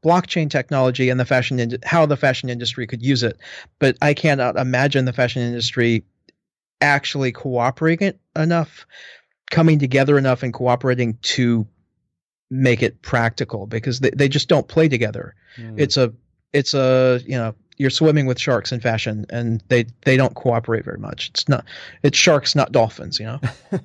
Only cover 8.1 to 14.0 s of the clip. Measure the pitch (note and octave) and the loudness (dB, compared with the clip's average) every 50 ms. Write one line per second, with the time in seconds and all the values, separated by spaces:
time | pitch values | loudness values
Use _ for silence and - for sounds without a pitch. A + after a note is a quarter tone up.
8.1 | - - _ _ _ E3 D#3 E3 E3+ E3+ D#3 - - - - _ _ - - - | -4 -6 _ _ _ -2 0 0 0 0 -2 -4 -8 -18 -20 _ _ -20 -20 -20
9.1 | - - _ _ _ _ _ - - E3 E3 D#3+ D#3 D3 C#3+ B2+ B2+ C3+ C3+ C#3 | -20 -20 _ _ _ _ _ -2 0 4 4 4 4 4 2 2 2 2 4 4
10.1 | D3 C#3 C3+ C3 B2+ A#2 - B2 A#2 - B2+ B2+ A#2+ B2 - C3 B2+ B2 B2 A#2 | 4 4 4 2 0 0 -2 -6 -6 -2 0 0 0 0 0 -2 0 0 -2 -2
11.1 | A2+ - - - - - B2 A#2+ A#2 A2+ G#2+ G#2+ _ _ _ _ _ _ _ _ | -4 -6 -6 -4 -2 0 2 2 2 0 -2 -4 _ _ _ _ _ _ _ _
12.1 | _ _ _ _ _ _ _ _ C3 C3 C3 B2+ A#2+ A#2 C3 - - _ _ - | _ _ _ _ _ _ _ _ -4 0 2 2 4 2 0 -2 -4 _ _ -4
13.1 | - A#2+ A#2 A#2 A2+ - A#2+ - A#2 G#2 G2 G#2+ A2+ A2+ A2+ C#3 B2 B2+ | -2 0 0 0 -2 -4 -6 -6 -6 -10 -10 -8 -8 -6 -6 -6 -4 -2